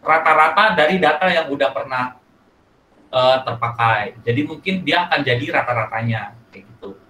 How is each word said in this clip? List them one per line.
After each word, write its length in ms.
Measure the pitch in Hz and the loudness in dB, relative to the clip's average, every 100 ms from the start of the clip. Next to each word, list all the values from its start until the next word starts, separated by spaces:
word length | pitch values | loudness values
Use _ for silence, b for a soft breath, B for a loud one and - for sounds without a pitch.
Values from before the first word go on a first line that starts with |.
rata-rata 720 | - 160 160 156 160 - 214 185 | 2 2 4 4 4 4 2 4
dari 240 | 156 185 | 2 4
data 320 | 151 156 185 | 2 2 2
yang 160 | 170 147 | 0 -2
udah 220 | 139 139 | -2 -2
pernah, 480 | 139 135 127 127 - _ _ _ _ _ _ _ _ _ | -2 -6 -6 -6 -10 _ _ _ _ _ _ _ _ _
eh, 300 | 131 127 131 - | 2 4 2 0
terpakai. 720 | 117 113 - 113 107 101 - | -4 -6 0 0 0 -4 -8
Jadi 220 | - 120 | -4 -2
mungkin 400 | 151 151 185 185 | -2 -6 -4 -4
dia 240 | 147 170 175 | 0 -2 0
akan 160 | 151 | -2
jadi 220 | 135 120 - 143 | 0 -2 -2 -4
rata-ratanya, 800 | 127 120 107 110 117 110 104 - _ | -2 -4 -4 -4 -4 -4 -6 -16 _
kayak 160 | - - - | -20 -20 -20
gitu. 240 | 101 98 _ | -18 -18 _